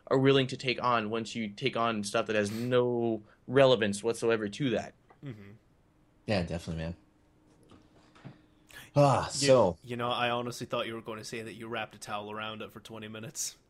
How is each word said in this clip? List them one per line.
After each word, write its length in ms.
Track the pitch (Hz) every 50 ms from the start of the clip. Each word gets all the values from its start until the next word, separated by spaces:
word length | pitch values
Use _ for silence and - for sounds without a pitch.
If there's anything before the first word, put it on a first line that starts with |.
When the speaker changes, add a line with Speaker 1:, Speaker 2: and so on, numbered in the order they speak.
| _
Speaker 1:
are 120 | - - 135
willing 280 | 131 135 135 135 131
to 100 | 127 -
take 260 | - - 127 120 - 117
on 280 | 123 120 113 107 104
once 240 | 113 113 110 104 -
you 120 | 120 110 104
take 280 | 101 - 135 131 -
on 260 | 117 117 117 110 107 101
stuff 200 | 101 - 117 107
that 100 | 113 107
has 140 | 107 104 101
no 720 | 107 113 120 123 127 123 123 123 123 120 117 117 113 107 110 - - _ _
relevance 560 | - 123 135 135 131 127 101 110 101 101 - -
whatsoever 460 | 117 113 - 120 117 113 107 107 101
to 220 | 101 - 147 127
that. 240 | 107 95 87 - - _ _ - - _ -
Speaker 2:
Mm-hmm. 280 | 139 110 104 98 98 107 - _ _ _ _ _ _ _ _ _ _ _ _ _
Speaker 3:
Yeah, 160 | 120 107 92 85
definitely, 380 | 82 82 85 - 87 82 80 80
man. 120 | 85 87 - _ _ _ _ _ _ _ _ _ _ _ _ _ _ - - _ _ _ _ _ _ _ - - - - - _ _ _ _ _ _ - - - - -
Ah, 300 | 143 143 135 123 98 -
Speaker 2:
You, 200 | - - - 143 135
Speaker 3:
so. 280 | 131 123 107 90 85 - -
Speaker 2:
you 120 | 117 120
know, 120 | 120 120 120
I 200 | 123 117 120 120
honestly 360 | 120 120 120 120 117 - 127
thought 200 | - 127 120 107
you 80 | 113 113
were 60 | 113 107
going 160 | 120 110 107
to 60 | 104
say 180 | - 127 113 110
that 120 | 113 95
you 140 | 110 113 113
wrapped 260 | 117 113 107 - 110
a 40 | 101
towel 320 | - - 107 104 104 104 107
around 300 | 107 107 110 110 107 104
it 100 | 104 -
for 80 | 113
twenty 280 | - - 113 110 110 107
minutes. 480 | 107 110 110 - - - - - - - _ _